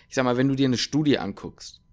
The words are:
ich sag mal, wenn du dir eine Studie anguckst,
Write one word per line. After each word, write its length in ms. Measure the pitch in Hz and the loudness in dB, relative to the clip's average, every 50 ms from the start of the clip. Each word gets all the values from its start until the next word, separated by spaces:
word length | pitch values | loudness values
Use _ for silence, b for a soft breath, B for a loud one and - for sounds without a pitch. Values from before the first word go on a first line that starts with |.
| B B | B B
ich 80 | - | -2
sag 80 | 135 127 | 0 2
mal, 140 | 123 123 123 | 2 2 2
wenn 100 | 131 139 | 2 2
du 80 | 135 | 2
dir 120 | 131 139 131 | 2 2 0
eine 100 | 123 113 | 2 0
Studie 400 | - - - 143 156 147 123 - | -2 -2 -2 0 2 2 2 2
anguckst, 640 | - 98 98 - - 85 - - - - - - _ _ | 0 -4 -8 -10 -12 -16 -16 -14 -18 -18 -18 -20 _ _